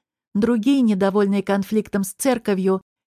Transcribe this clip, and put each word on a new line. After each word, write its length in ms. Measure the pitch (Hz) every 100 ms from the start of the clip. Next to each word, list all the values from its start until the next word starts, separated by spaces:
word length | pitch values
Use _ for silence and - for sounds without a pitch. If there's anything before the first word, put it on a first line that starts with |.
| _ _ _
другие 460 | 202 226 240 214 285
недовольные 640 | 233 196 196 196 202 202
конфликтом 580 | 196 202 190 214 208 208
с 120 | 190 -
церковью, 640 | 269 233 - 190 190 190 - _